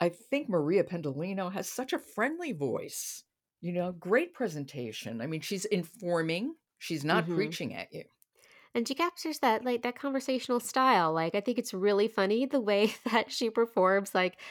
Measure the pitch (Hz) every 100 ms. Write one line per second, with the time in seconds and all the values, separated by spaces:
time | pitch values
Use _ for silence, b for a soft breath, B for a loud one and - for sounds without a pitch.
0 | 170 165 - 285 294 180 147 196 - 170
1 | 151 135 180 196 180 190 - - 262 330
2 | - - 254 330 339 165 135 95 - -
3 | - - - _ _ _ 170 175 180 175
4 | 180 233 339 - 226 151 139 143 120 107
5 | 107 117 135 160 - 196 208 190 165 -
6 | 175 170 160 170 254 330 _ _ - 160
7 | 147 196 165 170 214 - 131 101 92 -
8 | - _ _ b b b b 240 226 277
9 | 349 - 320 302 254 220 247 240 240 240
10 | 285 269 262 262 - 240 - 262 262 208
11 | 165 160 165 202 202 247 233 190 202 202
12 | 208 214 190 220 269 277 208 202 208 -
13 | 233 226 - - 226 226 233 - 185 196
14 | 196 185 185 - B